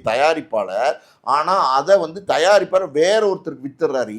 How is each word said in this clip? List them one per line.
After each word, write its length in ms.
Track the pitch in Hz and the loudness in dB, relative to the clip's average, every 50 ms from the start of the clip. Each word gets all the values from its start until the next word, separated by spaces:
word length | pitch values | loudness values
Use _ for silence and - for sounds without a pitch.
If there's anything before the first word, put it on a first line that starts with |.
| - | -4
தயாரிப்பாளர், 880 | 113 110 127 143 160 165 160 127 - 113 107 101 92 95 104 123 147 156 - - _ _ _ _ | -4 0 0 2 0 0 -2 -4 -6 -6 -4 -4 -4 -4 -2 -2 -2 -4 -6 -10 _ _ _ _
ஆனா 320 | - 135 147 156 175 190 196 170 131 131 | -2 0 0 0 0 0 0 0 2 0
அதை 240 | 139 143 170 196 196 | 0 2 4 4 2
வந்து 260 | 165 156 165 196 - | 2 -2 -8 -8 -4
தயாரிப்பாளர் 640 | - 135 139 160 185 208 202 185 - 180 185 190 160 | -2 0 2 4 4 4 4 2 2 0 -2 -2 -2
வேற 320 | 135 147 160 180 208 220 220 | 0 0 2 2 2 2 2
ஒருத்தருக்கு 400 | 196 185 - - 160 135 127 131 | 0 -2 -4 -6 -10 -12 -10 -12
வித்துடுறாரு, 460 | 139 131 - 165 147 135 127 120 107 107 | -14 -6 -4 -4 -2 -2 -2 -4 -4 -6